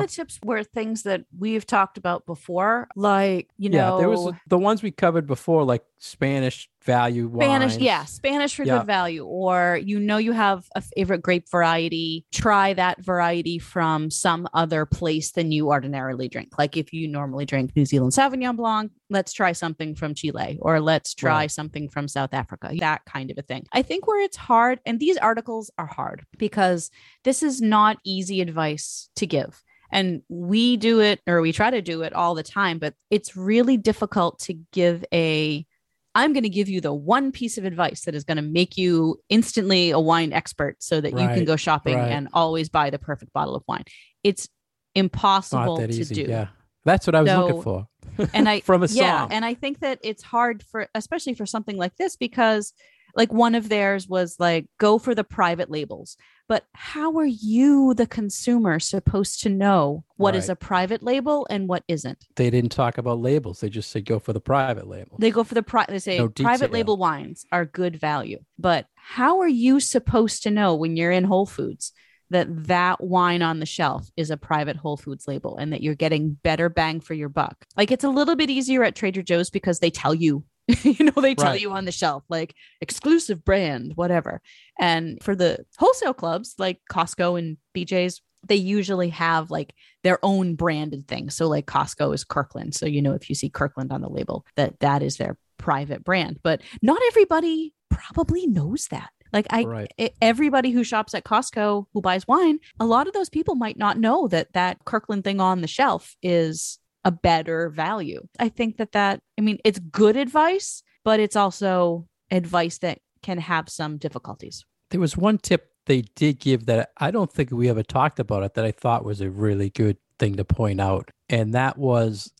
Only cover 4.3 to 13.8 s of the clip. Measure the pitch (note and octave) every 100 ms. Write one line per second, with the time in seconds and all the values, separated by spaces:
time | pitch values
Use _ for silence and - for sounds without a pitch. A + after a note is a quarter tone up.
4.3 | F3 - F3+ G3 A3 G#3+ - F3 E3 C#3+
5.3 | C3+ - E3 C#3 A#2+ _ _ - - C#3
6.3 | C#3 C3 - - _ - B2 A#2+ A#2+ A#2
7.3 | A#2+ C#4 C4+ C4 A3+ B3+ F3 - - C4+
8.3 | C#4+ C#4+ - C4+ B3+ G#3 G3 F3 D#3+ -
9.3 | F3+ F#3 F3+ F3 F3 G3 G#3 G#3 G#3+ A3
10.3 | A#3 G#3 F#3+ - - - - F#3 F3+ F3
11.3 | F3 - F3+ E3+ E3 E3 E3 E3 D#3+ -
12.3 | - A3+ G3+ G3 F#3+ F3+ E3+ F#3 F3+ E3+
13.3 | E3+ E3 E3+ - F#3